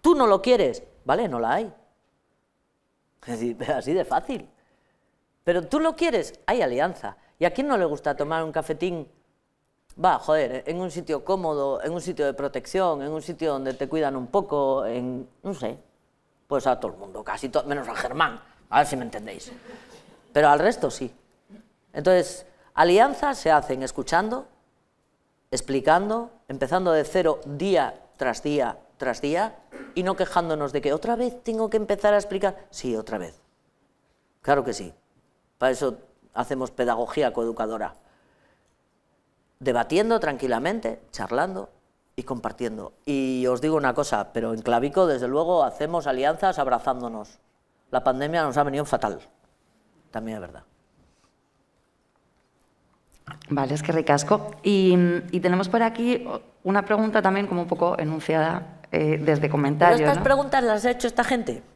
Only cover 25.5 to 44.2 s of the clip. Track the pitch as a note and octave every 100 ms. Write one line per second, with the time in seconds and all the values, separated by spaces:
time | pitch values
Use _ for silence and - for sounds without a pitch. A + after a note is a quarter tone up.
25.5 | B2+ - C3+ C#3 E3 G3+ A3+ A#3 - _
26.5 | C#3 B2+ F3+ F#3 D#3+ D3+ F#3 E3 D3 C#3
27.5 | C#3+ F#3 F3+ C3 - - _ C3 A2+ D3
28.5 | D3 A#2+ - _ _ B2+ A#2 C#3+ E3 A3
29.5 | - _ - - - F#3 F#3 F3+ - E3+
30.5 | D#3 C#3+ C#3+ C#3+ D3+ G#3+ A#3 B3 B3 -
31.5 | A3 A3 A3 G#3+ G3+ G#3 G#3 G3+ F#3+ F#3+
32.5 | F3+ - - C3 A2+ G#2+ G#2+ F2 - _
33.5 | _ _ _ _ _ _ _ _ _ -
34.5 | C#3+ C3 A2 F2+ - _ _ _ _ _
35.5 | _ B2+ B2+ C#3 - - _ _ - A#2+
36.5 | C#3 B2+ - B2 A2+ A#2+ - C3+ A2+ A#2
37.5 | A2+ A2 A2+ G#2 - _ _ _ _ _
38.5 | _ _ _ _ _ _ _ _ _ _
39.5 | _ C3 A#2+ A#2 D#3+ A3 A3+ D#3 C3+ C3
40.5 | A#2 C#3+ A3 A#2 A2+ _ - G2 A#2+ F3
41.5 | F#3+ G3+ _ _ _ _ - B2 B2+ A2+
42.5 | - A#2+ A2 G2+ _ - C#3 C3 B2+ B2+
43.5 | B2 D3+ D#3 C#3 B2 D3 A2+